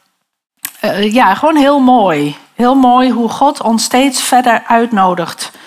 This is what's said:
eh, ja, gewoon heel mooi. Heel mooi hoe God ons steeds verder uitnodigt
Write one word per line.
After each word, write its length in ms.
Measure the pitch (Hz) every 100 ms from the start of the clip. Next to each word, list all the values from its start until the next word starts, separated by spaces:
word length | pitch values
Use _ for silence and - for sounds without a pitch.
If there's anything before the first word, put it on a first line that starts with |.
| _ _ _ _ _ _ - -
eh, 340 | 214 185 214
ja, 220 | 233 202 196
gewoon 200 | 302 311
heel 240 | 277 285
mooi. 580 | 254 247 190 151 147 - _ -
Heel 200 | 247 269
mooi 360 | 254 247 262
hoe 180 | 226 226
God 320 | - 277 294
ons 220 | 220 226
steeds 400 | - 254 269 -
verder 400 | - 247 254 226 -
uitnodigt 840 | 233 240 208 185 175 165 - - -